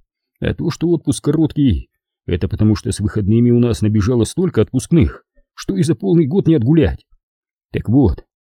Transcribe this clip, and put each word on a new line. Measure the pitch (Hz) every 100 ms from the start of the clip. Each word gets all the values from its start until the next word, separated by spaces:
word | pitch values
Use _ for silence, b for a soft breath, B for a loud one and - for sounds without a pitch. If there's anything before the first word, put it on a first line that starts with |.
| _ _ _ -
А | -
то, | - 160
что | - 170
отпуск | 170 - 135
короткий, | 147 156 151 156 139 78 - _ _ _ -
это | 90 95
потому | - 107 101
что | -
с | 95
выходными | 104 113 98 113 120
у | 120
нас | 120 107
набежало | 110 107 98 123
столько | 107 - 185 117
отпускных, | - 131 - 165 107 - _ _ _ -
что | - 190
и |
за | 156 151
полный | 196 170 135
год | 190 160
не |
отгулять. | 156 113 165 98 67 _ _ _ _ _ _ _
Так | - 98
вот, | 127 113 - - _